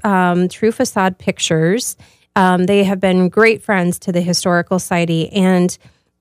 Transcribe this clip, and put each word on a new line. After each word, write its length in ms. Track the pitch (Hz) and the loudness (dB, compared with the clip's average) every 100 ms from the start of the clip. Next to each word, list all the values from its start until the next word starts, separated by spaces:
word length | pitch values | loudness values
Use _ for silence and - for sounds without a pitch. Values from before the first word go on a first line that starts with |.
| 208 | 0
um, 420 | 185 180 175 180 | 2 2 2 -2
True 240 | - 220 | -2 -4
Facade 460 | 220 254 208 190 185 | -2 -4 -2 -2 -2
Pictures. 800 | - - - 160 165 226 - - - _ _ 208 | -8 -6 -2 0 0 -2 -4 -12 -20 _ _ 0
Um, 280 | 185 180 180 | 2 2 2
they 200 | 202 196 | 2 0
have 160 | 196 | 0
been 260 | 190 185 180 | 0 2 2
great 340 | 208 226 226 | 4 2 2
friends 380 | - 196 175 175 | -2 -2 -2 -4
to 140 | - | -4
the 80 | 175 | -4
Historical 580 | 175 170 190 175 170 185 | -2 -2 0 -2 0 -4
Society, 480 | - 175 170 165 160 | -2 -2 0 -2 -2
and 440 | 208 185 180 180 - - _ _ _ | 0 2 2 0 -4 -14 _ _ _